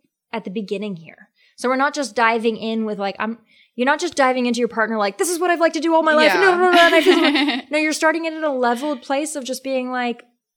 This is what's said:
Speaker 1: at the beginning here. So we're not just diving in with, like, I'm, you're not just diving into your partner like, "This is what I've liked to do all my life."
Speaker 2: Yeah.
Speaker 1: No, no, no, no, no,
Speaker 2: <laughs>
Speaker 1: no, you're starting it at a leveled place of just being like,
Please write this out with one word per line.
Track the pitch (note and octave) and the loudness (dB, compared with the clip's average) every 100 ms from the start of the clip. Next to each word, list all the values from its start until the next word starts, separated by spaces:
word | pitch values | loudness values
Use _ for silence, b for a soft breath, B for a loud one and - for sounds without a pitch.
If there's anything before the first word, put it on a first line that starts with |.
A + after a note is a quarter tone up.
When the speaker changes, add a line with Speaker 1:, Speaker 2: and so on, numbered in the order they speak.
| _ _ _ | _ _ _
Speaker 1:
at | A3 | -12
the | G#3 | -8
beginning | G#3 F#3+ G3 G#3 E3+ | -8 -6 -8 -8 -10
here. | D#3 - _ b b b | -16 -20 _ b b b
So | B3 | -4
we're | C4 | 0
not | C#4+ | -2
just | D4 A3+ | -2 -6
diving | B3 A3+ A#3 A3+ A3 | 0 0 0 -2 -2
in | A3 A3+ | -4 -4
with, | G#3+ G3+ | -4 -4
like, | G3 - | -6 -6
I'm, | A3 A#3 b b b | -8 -8 b b b
you're | A#3 C4 | -4 -2
not | D4+ | -2
just | E4+ | -2
diving | - C4 B3+ B3 | 0 0 2 0
into | A#3+ | 0
your | A#3 | -2
partner | A3 A3 A3 | -2 -2 -2
like, | G3+ - | -2 -2
"This | D#4+ | -4
is | E4 | -2
what | F4+ | 0
I've | D#4+ | 2
liked | E4 | 0
to | D#4+ | 0
do | E4 D#4+ | 0 2
all | |
my | D#4+ | 4
life." | D4+ D4+ | 4 4
Speaker 2:
Yeah. | - | 4
Speaker 1:
No, | F#4+ F4 | 4 4
no, | F4+ | 4
no, | F4 E4+ | 6 6
no, | E4 | 6
no, | F4 F4+ C#4 D#4+ C#4+ B3 - | 4 4 4 2 0 -4 -2
Speaker 2:
<laughs> | |
Speaker 1:
no, | D4+ | -2
you're | D#4 | 0
starting | D4 D#4+ E4 | 0 0 0
it | E4 | -4
at | D#4 | -4
a | D#4 | -4
leveled | C4 A#3+ A#3+ D4+ C4 | 0 -2 -2 -4 -6
place | - C#4 D4+ D4 | -4 -4 -4 -8
of | |
just | B3 B3+ | -8 -8
being | C4+ C4 B3+ | -6 -4 -4
like, | B3+ A#3+ A#3 - _ _ | -4 -4 -6 -12 _ _